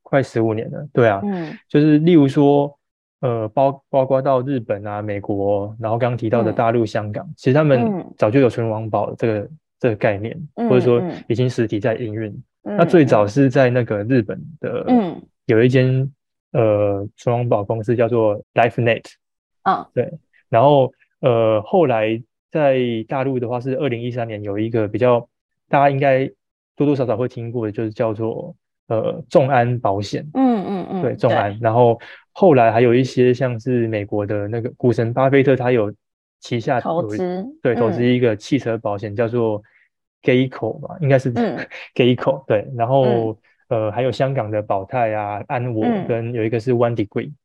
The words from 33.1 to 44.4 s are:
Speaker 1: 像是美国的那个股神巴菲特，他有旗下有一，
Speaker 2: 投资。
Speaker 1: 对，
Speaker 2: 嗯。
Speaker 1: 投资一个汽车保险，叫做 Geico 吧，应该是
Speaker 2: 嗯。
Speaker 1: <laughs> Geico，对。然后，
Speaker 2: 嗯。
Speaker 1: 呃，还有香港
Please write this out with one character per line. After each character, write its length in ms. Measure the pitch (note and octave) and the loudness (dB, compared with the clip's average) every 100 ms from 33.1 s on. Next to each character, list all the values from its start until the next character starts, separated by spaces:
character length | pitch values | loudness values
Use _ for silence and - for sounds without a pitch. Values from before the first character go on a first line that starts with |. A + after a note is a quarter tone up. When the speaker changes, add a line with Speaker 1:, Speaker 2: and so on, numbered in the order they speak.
| - B2 | 2 2
Speaker 1:
像 260 | B2 C3 A#2 | 2 -2 -4
是 260 | B2+ B2 A2+ | -2 -2 0
美 160 | A2 G2+ | -4 -4
国 200 | G#2 G#2 | -4 -4
的 220 | G#2 G2+ | -4 -4
那 140 | A#2 | -6
个 80 | A#2 | -8
股 220 | - B2+ | 0 0
神 200 | A2+ A#2 | 2 0
巴 160 | A#2+ C3+ | 0 2
菲 140 | C#3 | 4
特， 120 | C3+ B2+ | 4 2
他 140 | B2 | 2
有 220 | B2 G#2 G#2 _ _ _ _ | 0 0 -6 _ _ _ _
旗 180 | - A#2 | -6 -6
下 180 | D3+ B2 | -2 -2
有 40 | |
一， 40 | |
Speaker 2:
投 240 | D3+ E3 A2 | -2 -4 -4
资。 380 | G#2+ F3+ F#3 A3+ D#4 | -4 -4 -6 -10 -4
Speaker 1:
对， 140 | B2+ A#2 | -2 0
Speaker 2:
嗯。 0 | |
Speaker 1:
投 160 | A2+ | 0
资 120 | A2+ | 0
一 140 | B2 B2 | 0 2
个 160 | A#2+ A2 | 0 -2
汽 220 | - C3+ | -4 -4
车 200 | A#2 A2+ | -2 -4
保 200 | A2 G2+ | -6 -6
险， 160 | G#2+ | -8
叫 140 | G2+ A2+ | -4 -2
做 340 | A#2+ A2+ G#2 _ _ _ _ _ _ | 0 -2 -4 _ _ _ _ _ _
Geico 560 | - B2+ C3 - A2 - | 0 2 0 -4 -8 -8
吧， 160 | C#3 - | -14 -4
应 80 | C#3+ | 2
该 100 | C3+ | 2
是 120 | B2+ B2 | 2 -2
Speaker 2:
嗯。 220 | A3 A#2+ - - | -2 -4 -12 -16
Speaker 1:
<laughs> 180 | - | -8
Geico， 520 | - B2 B2 - - - | 2 2 4 0 -4 -2
对。 180 | G#2+ A#2 B2+ | -2 -2 -4
然 120 | A#2 | 2
后， 180 | C3+ B2+ | 2 4
Speaker 2:
嗯。 320 | A#2 A2+ G#2+ _ _ _ | 2 -2 -6 _ _ _
Speaker 1:
呃， 240 | A#2 G#2+ | -2 -2
还 120 | G#2+ | -2
有 80 | C3 | -4
香 220 | A2+ C3+ | -2 -2
港 160 | C3 | -2